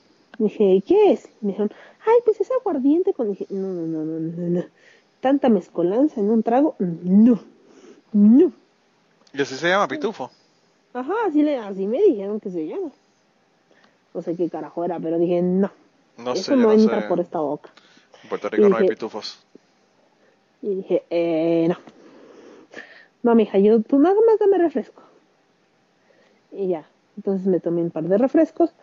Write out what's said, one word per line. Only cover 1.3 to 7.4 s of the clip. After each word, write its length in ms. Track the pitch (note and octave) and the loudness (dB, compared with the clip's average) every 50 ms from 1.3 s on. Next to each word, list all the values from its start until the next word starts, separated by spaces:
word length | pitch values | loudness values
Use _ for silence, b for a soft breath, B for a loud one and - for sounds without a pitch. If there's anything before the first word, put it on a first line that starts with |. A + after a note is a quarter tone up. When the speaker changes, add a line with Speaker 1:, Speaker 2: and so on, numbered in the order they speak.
| _ _ | _ _
Speaker 1:
Me 80 | - G3+ | -6 -6
dijeron, 240 | - - G3+ G#3 B B B B B B - | -4 -4 -4 -6 B B B B B B 0
"Ay, 100 | A4 A4+ A#4+ - | 2 2 2 4
pues 160 | - G#4 - | 2 0 0
es 100 | G4 - C5 | 0 -4 -4
aguardiente 600 | B4+ - G4+ E4 C#4 B3 C#4 D4+ E4+ F4+ G4+ F#4 | -4 -4 -4 -4 0 2 2 2 2 2 -2 -2
con", 180 | - B3 G#3 | -2 -4 -4
dije, 160 | G3 - - - | -4 -6 -8 -10
"No, 180 | G3+ G3 F#3+ F#3+ | -8 -8 -6 -6
no, 140 | F#3 F3 E3 | -6 -6 -6
no, 180 | E3 E3 D#3 D#3 | -6 -6 -6 -6
no, 160 | D#3 D#3+ D#3+ | -6 -6 -6
no, 280 | D#3+ D#3+ E3+ E3+ F3 F3 F3 F3 | -6 -8 -8 -6 -4 -4 -2 -4
no. 40 | - - b b b b b b b b _ _ | -4 -6 b b b b b b b b _ _
Tanta 280 | - C4 C#4+ C#4 - B3+ | -2 0 0 2 2 2
mezcolanza 720 | A3 F#3 - - - F3 E3+ F3 G3+ A#3+ C#4+ D4+ - A#3 | 2 2 0 -4 -6 -4 -2 0 0 0 0 0 0 -2
en 100 | G3 G#3 | -2 0
un 120 | A#3 A3+ G#3+ | 0 0 0
trago, 340 | - A#3 B3+ D4 D#4 - - | 0 0 2 0 0 -2 -2
no, 600 | G#3 F3 E3 E3 F3 F3+ F#3 G#3 A3 B3+ A#3 F3 | -6 -6 -6 -6 -2 2 4 6 6 6 4 2